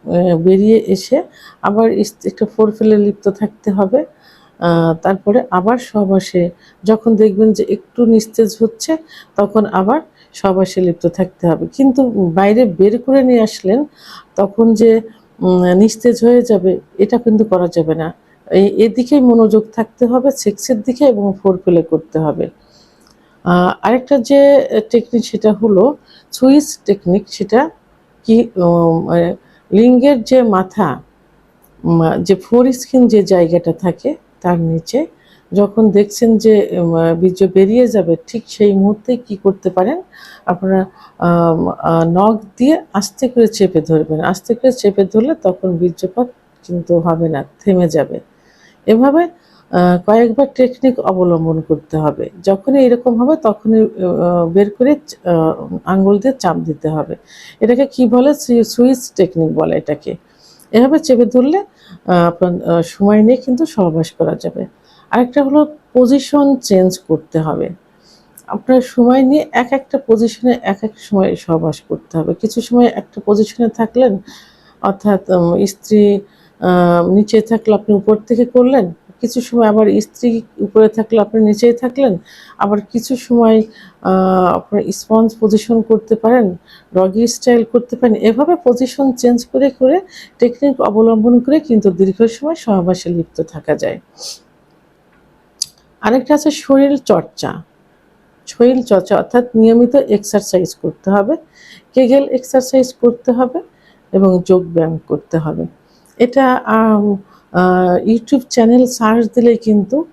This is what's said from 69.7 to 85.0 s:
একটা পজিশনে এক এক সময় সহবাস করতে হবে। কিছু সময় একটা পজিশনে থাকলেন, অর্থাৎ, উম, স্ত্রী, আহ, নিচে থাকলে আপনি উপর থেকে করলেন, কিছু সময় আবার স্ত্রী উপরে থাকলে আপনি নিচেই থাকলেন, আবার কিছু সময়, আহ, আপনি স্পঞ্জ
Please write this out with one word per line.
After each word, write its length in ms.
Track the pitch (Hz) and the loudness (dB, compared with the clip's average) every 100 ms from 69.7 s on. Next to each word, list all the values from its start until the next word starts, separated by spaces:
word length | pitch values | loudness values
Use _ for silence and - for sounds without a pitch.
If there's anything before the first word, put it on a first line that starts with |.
একটা 280 | 277 269 269 269 | -6 -4 -8 0
পজিশনে 520 | 220 226 - 247 247 | 0 0 -2 -2 -2
এক 160 | 190 196 | -4 -6
এক 160 | 214 _ | -8 _
সময় 380 | - 202 190 175 | -4 -2 0 -4
সহবাস 440 | - 160 160 147 | -4 -2 -2 -8
করতে 380 | _ 160 _ 160 | _ -12 _ -6
হবে। 160 | 156 | -4
কিছু 260 | 170 220 233 | -4 -4 -6
সময় 260 | 220 240 240 | -2 0 2
একটা 340 | - - - - | -2 -12 -10 -2
পজিশনে 420 | 208 214 - 233 | 0 0 -2 -4
থাকলেন, 500 | - 220 240 254 196 - - _ _ _ _ | -2 -4 0 0 -2 -10 -20 _ _ _ _
অর্থাৎ, 480 | 196 196 208 190 - | -6 -4 -2 -2 0
উম, 360 | 180 170 180 196 | 0 0 0 -4
স্ত্রী, 540 | - - 214 202 202 202 _ _ _ | -6 -2 2 2 0 -6 _ _ _
আহ, 480 | 180 180 175 175 175 | 0 2 2 2 2
নিচে 320 | 190 208 220 | 0 2 0
থাকলে 340 | 220 226 220 | 0 -4 0
আপনি 200 | 202 214 | -2 0
উপর 220 | 202 196 214 | 0 0 -2
থেকে 280 | - 233 | -2 -2
করলেন, 480 | 240 247 247 269 180 165 _ _ | 0 2 2 2 -2 -8 _ _
কিছু 200 | 226 254 | -8 -6
সময় 280 | 240 240 220 | -4 0 2
আবার 180 | 214 208 202 | 2 2 0
স্ত্রী 420 | 214 - 247 226 - - | -4 -4 -2 -2 -8 -10
উপরে 300 | 202 220 214 | -2 2 2
থাকলে 320 | 220 214 220 | 0 -2 -2
আপনি 240 | 208 226 | 0 0
নিচেই 280 | 214 208 240 | 2 2 0
থাকলেন, 440 | 240 247 247 262 180 _ - - - | 0 -4 -2 -2 -2 _ -20 -20 -6
আবার 220 | 202 208 | -2 -2
কিছু 360 | 208 233 - 254 | -4 -8 -6 -8
সময়, 460 | - 233 226 220 220 - - _ | -2 2 4 2 0 -12 -20 _
আহ, 520 | - 190 190 185 180 | -2 0 2 2 0
আপনি 380 | - - 208 - | -2 -4 -4 -4
স্পঞ্জ 420 | - | -10